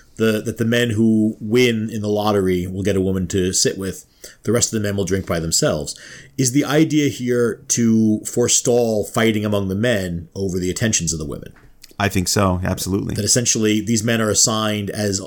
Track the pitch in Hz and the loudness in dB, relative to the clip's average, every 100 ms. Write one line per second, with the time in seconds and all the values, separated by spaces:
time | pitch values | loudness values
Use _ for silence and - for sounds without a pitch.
0 | - - 110 107 110 107 113 120 120 107 | -14 -2 0 0 -4 -4 0 2 0 2
1 | 113 110 107 - 107 120 123 113 110 110 | 4 4 2 -2 0 4 4 2 -4 -4
2 | 104 104 104 101 92 90 90 92 98 98 | -2 0 2 2 2 0 -2 -2 0 0
3 | 95 95 90 98 92 92 127 92 95 - | 0 0 -2 0 0 2 0 -2 -6 -8
4 | - _ - - - 117 - 113 101 101 | -14 _ -20 -12 -2 0 0 -2 -2 -2
5 | 90 95 92 87 80 - 151 80 71 - | -2 -2 -2 -4 -2 0 0 0 -4 -10
6 | - - - - 127 139 135 147 151 147 | -16 -20 -12 -2 0 2 2 4 4 4
7 | 143 - 123 123 117 - - - 117 110 | 0 -2 -2 2 0 0 -4 0 4 4
8 | 110 107 - - 120 - 139 120 117 107 | 4 2 -2 0 2 2 2 2 2 0
9 | 104 - 113 107 107 101 95 95 120 107 | -2 0 2 2 0 -2 -2 0 0 0
10 | 92 85 80 98 98 90 90 87 117 - | -2 -6 -8 -6 -4 -2 -2 -2 0 0
11 | 82 82 76 62 - - - - - - | -2 -4 -6 -10 -12 -20 -20 -20 -16 -4
12 | 101 98 87 107 98 90 90 92 92 98 | -2 0 0 2 2 0 -2 -4 -2 -2
13 | - - 101 131 117 113 107 107 101 117 | -2 -4 0 0 0 0 2 2 0 0
14 | 110 113 110 98 - 110 107 107 101 - | 0 0 0 2 2 2 0 -2 -4 -4
15 | 104 95 | -2 -2